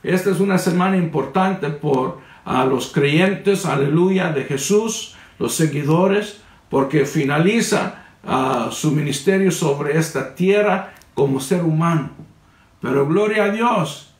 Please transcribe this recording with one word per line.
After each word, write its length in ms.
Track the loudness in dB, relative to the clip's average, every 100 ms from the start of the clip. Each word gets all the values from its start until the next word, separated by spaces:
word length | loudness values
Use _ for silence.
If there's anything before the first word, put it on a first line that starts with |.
Esta 260 | 0 0 0
es 100 | 0
una 180 | 2 2
semana 380 | 0 0 0 0
importante 720 | 0 -4 -2 -2 0 -2 -6
por, 500 | -4 -2 -2 -2 -8 -20 -18 -4
a 180 | 0 0
los 260 | 0 -2
creyentes, 720 | 0 2 2 2 0 0 0 -2
aleluya, 680 | -2 0 2 2 2 0
de 120 | -4
Jesús, 720 | -4 -6 2 2 0 -8 -12 -18 -20 -6
los 140 | -6
seguidores, 880 | 0 0 0 0 2 4 2 -2 -12 -20 -20 _
porque 360 | -2 2 0 0
finaliza, 1000 | 0 0 2 2 2 0 -2 -2 -10 -20 _ -4
ah, 440 | -2 0 -2 -4
su 200 | -2 0
ministerio 600 | 0 -2 -2 0 2 2
sobre 460 | 2 -2 -2 0 0
esta 380 | -2 -4 -8 -2
tierra 580 | 2 4 2 0 -4 -18 -12
como 260 | -2 0 0
ser 240 | -2 0
humano. 480 | 0 0 2 0 -2 -12 -20 _ _ _ _ _
Pero 280 | -2 0 2
gloria 380 | 2 2 2 0
a 40 |
Dios 640 | 0 0 0 -2 -8 -18